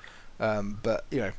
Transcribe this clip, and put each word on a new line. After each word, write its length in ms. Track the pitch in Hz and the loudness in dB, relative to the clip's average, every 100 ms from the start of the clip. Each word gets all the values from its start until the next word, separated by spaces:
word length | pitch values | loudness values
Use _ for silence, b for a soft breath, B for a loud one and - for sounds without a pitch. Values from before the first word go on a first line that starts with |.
| B B B - | B B B 0
Um, 400 | 110 107 101 104 | 2 4 0 0
but, 240 | 113 107 - | 2 2 2
you 80 | 139 | 0
know 120 | 95 | 0